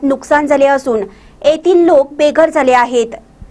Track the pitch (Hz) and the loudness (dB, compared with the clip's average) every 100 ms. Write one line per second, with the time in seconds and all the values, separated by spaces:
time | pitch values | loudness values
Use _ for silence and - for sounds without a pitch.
0 | 277 269 - 294 294 285 277 277 269 220 | -2 -4 -2 -2 0 0 2 0 -2 -4
1 | 196 - - - 285 311 349 349 339 302 | -6 -14 -20 -6 -2 -2 2 2 4 2
2 | 277 294 294 294 320 311 262 247 240 247 | 0 0 -2 2 0 0 0 2 0 -2
3 | 226 - _ _ - | -4 -8 _ _ -20